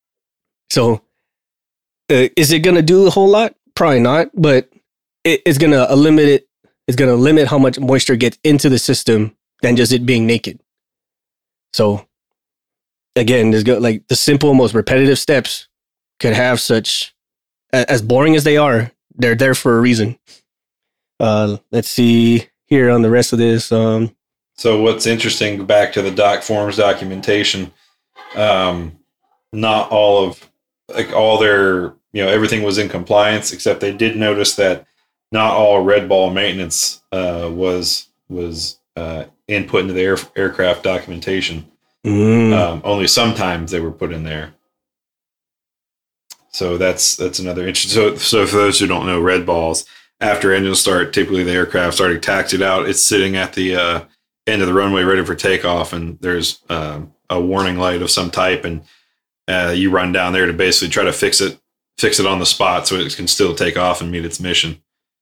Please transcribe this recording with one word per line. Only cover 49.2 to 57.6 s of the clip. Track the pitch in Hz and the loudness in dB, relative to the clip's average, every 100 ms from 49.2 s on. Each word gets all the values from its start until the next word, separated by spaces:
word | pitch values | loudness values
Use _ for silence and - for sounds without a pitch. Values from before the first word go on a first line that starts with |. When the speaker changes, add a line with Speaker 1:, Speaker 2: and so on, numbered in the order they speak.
Speaker 2:
red | 90 92 87 | 0 0 0
balls, | 85 82 82 - - _ _ | -2 -2 -4 -8 -18 _ _
after | 110 101 98 | -4 0 0
engine | 95 98 | 0 0
start, | 92 98 90 87 | -2 0 0 -2
typically | 101 85 92 | -4 -4 -2
the | 87 | -2
aircraft's | 90 87 92 87 - | -2 -2 -2 -2 -2
already | 90 82 | -2 -2
taxied | - 95 - 92 | -2 -4 -2 -2
out. | 95 95 - | -2 -2 -2
It's | 95 | -2
sitting | - 104 95 95 | 0 0 0 -2
at | 92 | -6
the, | 95 92 90 | -4 -4 -2
uh, | 87 85 - _ _ _ - | -2 -4 -8 _ _ _ -4
end | 104 | -2
of | 90 | 0
the | |
runway | 95 98 95 | 0 0 0
ready | 92 95 | 0 0
for | 85 | -2
takeoff, | 82 98 92 90 87 82 | -4 -2 -2 -2 -4 -4
and | 87 82 82 | -8 -10 -8
there's, | 90 87 82 - - | -6 -4 -4 -8 -8
um, | 82 76 76 76 _ - | -8 -8 -10 -16 _ -8
a | 90 | -4
warning | 90 95 | -2 -2